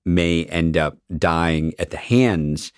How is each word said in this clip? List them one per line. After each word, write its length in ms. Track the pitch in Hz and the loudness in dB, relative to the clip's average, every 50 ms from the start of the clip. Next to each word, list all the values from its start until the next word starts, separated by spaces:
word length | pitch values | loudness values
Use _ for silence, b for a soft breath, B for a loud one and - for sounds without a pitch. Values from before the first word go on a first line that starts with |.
| - | -2
may 400 | 92 85 90 85 85 85 82 82 | 0 2 2 2 2 0 0 -2
end 320 | - 82 85 82 82 78 | -2 -2 0 0 2 2
up 200 | 82 78 76 71 - _ - 87 | 2 0 0 -4 -8 _ -10 -6
dying 560 | 78 - 87 82 82 82 82 82 78 78 80 80 | -2 0 0 2 2 0 0 0 0 -2 -4 -4
at 120 | - 87 - | -6 -8 -8
the 80 | - | -8
hands 720 | 78 - - 117 123 131 120 98 82 76 76 76 76 - - b | -10 -2 2 4 4 4 4 2 0 -2 -2 -4 -6 -8 -12 b